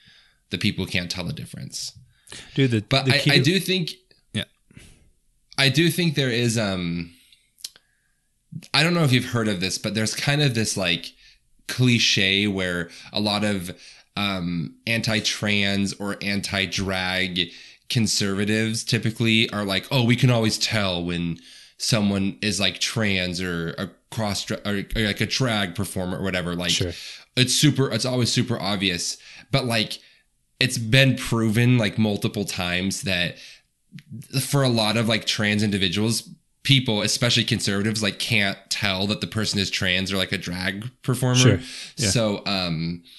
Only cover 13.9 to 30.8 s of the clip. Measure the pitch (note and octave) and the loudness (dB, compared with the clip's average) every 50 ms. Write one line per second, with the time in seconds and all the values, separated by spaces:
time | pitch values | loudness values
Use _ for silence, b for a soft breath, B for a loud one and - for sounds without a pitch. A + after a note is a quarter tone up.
13.9 | B B B B _ G2+ G2+ G2+ G2 F#2 E2+ F2 F2 E2+ D2+ - - - _ A2+ | B B B B _ -6 -4 -2 -2 -2 -4 -2 -2 -4 -4 -6 -8 -8 _ -2
14.9 | A#2 A2+ - A#2 A2 A2 G#2 - - - A2 G#2 G#2 G2+ G2+ G2 G2 G2 G2+ F#2+ | -2 0 0 0 -2 0 -2 -2 -4 -2 0 0 2 2 2 0 0 0 0 -2
15.9 | - - G2+ G2+ G2+ - - G2+ G2+ G2+ - - - G2 F#2+ F2+ - - G2 F#2+ | -4 -6 -8 -8 -8 -6 -6 -4 -4 -4 -4 -2 -2 -2 -2 -2 -2 -4 -4 -2
16.9 | F#2+ F#2 F#2 F#2 F#2 F#2 F#2 F#2 F2 F2+ F2 B B B B B B B B - | -2 -2 -2 -2 -2 -2 -2 -2 -2 -2 -2 B B B B B B B B -4
17.9 | - A#2+ A2 G2 - - G#2 G2 G2 F#2+ G#2 G2+ G#2+ A2 A2+ A2 A2+ A#2 - - | 0 0 2 2 0 0 0 0 0 0 0 0 0 0 0 -2 -2 -4 -4 -2
18.9 | - A2+ G#2 A2+ A2 - A#2+ A2+ A2 A2 A2+ A2 - G#2 G#2 G2 F#2+ F#2+ - - | -2 -2 0 -2 -2 0 2 4 4 4 4 2 0 -4 -2 -2 -2 -2 -2 -2
19.9 | C#3+ C3 A#2+ A#2 B2 A#2+ - B2 B2 A#2 A2 A2 G#2 - - - A2 A2 G2+ F#2+ | 0 2 2 2 4 4 4 4 4 4 2 2 0 0 -2 -2 0 0 0 0
20.9 | F2+ F2 F2 F2 F2 F2 F2 E2+ E2 E2 B B B B B B B B - - | -2 -2 -4 -2 -2 -2 -2 -2 -4 -6 B B B B B B B B -2 0
21.9 | A#2+ A2 G#2 G2+ G2 G2 G2 G2 - - G#2 G#2+ F#2+ F#2+ G2+ F#2 E2+ - - - | 0 2 2 2 2 0 0 -2 -4 -4 -4 -4 -2 0 0 -2 -2 -2 -4 -4
22.9 | - A#2 A2 G2+ G2 F#2 F2+ F2+ F2 E2+ F#2 F2+ F2 E2+ E2 E2 - - G2 F2 | -2 0 0 0 2 0 0 -2 -2 -4 -4 -4 -2 -2 -4 -4 -4 -6 -8 -8
23.9 | - _ _ _ - A2+ A2 G#2 G2 - - - G#2+ - - G#2 G2+ G2 F#2 - | -10 _ _ _ -6 -4 -4 -2 -2 -4 -4 -6 -6 -6 -4 -4 -4 -4 -4 -4
24.9 | - A#2 A2 G#2 G2+ - A2+ G#2 - - C3+ B2 A2 G#2 G2 F2 F2 - G2 - | -2 0 0 0 0 0 -2 -2 0 0 0 0 0 0 -2 -2 -4 -4 -6 -6
25.9 | - F#2+ F#2 F2+ F#2 - F#2+ F#2+ F#2 F2+ E2+ F2 F2 F2 F2 F2 E2+ - F#2+ F2 | -4 -4 -4 -4 -4 -4 -2 -2 -2 -2 -2 -2 -4 -2 -2 -2 0 0 -2 -4
26.9 | E2+ B B B B B B B _ B2 B2+ A#2+ - - - D3 - B2+ C3 C3 | -4 B B B B B B B _ 0 2 2 4 4 4 4 4 4 2 0
27.9 | A2 A2 - B2+ B2+ B2+ A#2+ A2+ - B2+ A#2+ - A#2 - D#2+ G2 G#2 F#2+ G2 F#2 | 0 -2 -2 -2 0 0 0 2 2 0 0 0 -2 -4 -2 -4 -2 0 0 0
28.9 | F2 E2+ - - - B B B B B B B - C#3 B2 A#2 A#2 A2 G2+ - | 0 -2 -4 -6 -8 B B B B B B B -2 -2 0 0 0 0 0 -2
29.9 | - b b b b b b b _ _ _ _ _ - B2+ B2+ - A#2+ | -6 b b b b b b b _ _ _ _ _ -2 0 0 0 -2